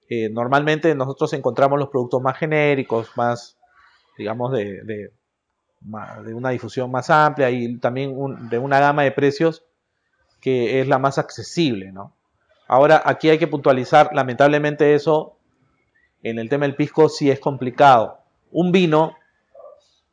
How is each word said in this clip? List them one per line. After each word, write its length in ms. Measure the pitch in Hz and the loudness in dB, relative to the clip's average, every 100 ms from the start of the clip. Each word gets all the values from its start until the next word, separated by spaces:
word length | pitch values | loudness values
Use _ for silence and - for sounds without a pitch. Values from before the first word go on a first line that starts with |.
| _ | _
eh, 200 | 117 110 | -6 -6
normalmente 640 | 113 120 143 151 151 165 | -6 0 0 2 0 0
nosotros 380 | 139 131 135 151 | 0 -4 -4 -6
encontramos 460 | 147 131 117 135 143 | -4 -4 0 2 2
los 100 | 139 | -2
productos 340 | 127 123 131 | -4 -2 -2
más 160 | 131 - | -2 -4
genéricos, 720 | 156 151 147 135 123 113 110 123 | -2 0 0 0 -2 -4 -4 -4
más, 400 | 120 117 - _ _ _ _ _ _ - | -2 -4 -10 _ _ _ _ _ _ -12
digamos, 360 | 104 117 123 | -10 -6 -4
de, 300 | 131 101 92 | -4 -6 -10
de, 300 | 107 107 98 _ _ _ _ _ _ _ | -12 -14 -14 _ _ _ _ _ _ _
ma-, 420 | 101 107 104 110 | -16 -16 -16 -16
de 100 | 110 | -14
una 180 | 117 131 | -8 -6
difusión 400 | 120 117 131 127 | -6 -8 -8 -6
más 200 | 127 143 | -4 2
amplia 400 | 156 151 139 127 | 2 2 2 -2
y 280 | 123 120 120 | -2 -6 -4
también 340 | 123 131 139 131 | -6 -4 -6 -8
un, 320 | 139 117 117 | -10 -10 -6
de 100 | 120 | -6
una 200 | 139 139 | 0 2
gama 240 | 143 147 | 4 2
de 80 | 139 | 0
precios 540 | 139 139 139 165 160 _ _ _ _ _ _ _ _ | 2 0 0 -2 -4 _ _ _ _ _ _ _ _
que 400 | 135 127 113 131 | -4 -2 0 -2
es 60 | 131 | 0
la 120 | 131 | 0
más 200 | 139 156 | 0 -2
accesible, 760 | - - 101 - 151 101 95 | -6 -12 -8 -2 -2 -2 -8
¿no? 200 | 95 101 _ _ _ _ _ - | -18 -20 _ _ _ _ _ 0
Ahora, 340 | 123 151 151 | 4 6 4
aquí 260 | 147 131 156 | 4 0 2
hay 80 | 156 | 2
que 80 | 165 | 0
puntualizar, 640 | 147 160 131 123 151 151 | 0 0 0 4 4 4
lamentablemente 840 | 147 131 120 143 147 147 147 147 | 2 -4 2 4 4 0 2 4
eso, 420 | 147 160 151 - _ _ _ _ _ _ _ _ _ | 4 2 -2 -2 _ _ _ _ _ _ _ _ _
en 160 | 113 113 | -8 -8
el 100 | 113 | -4
tema 180 | 143 143 | -2 -2
del 100 | 139 | -2
pisco 320 | 147 160 151 | -2 2 2
sí 220 | - 143 | 2 0
es 100 | 135 | 0
complicado. 800 | 151 135 127 123 143 120 101 - _ _ _ | -2 -4 -6 4 8 8 4 -6 _ _ _
Un 220 | 160 180 | -4 2
vino, 440 | 185 175 151 160 - _ _ _ - - - _ _ _ | 2 4 2 0 -4 _ _ _ -20 -20 -20 _ _ _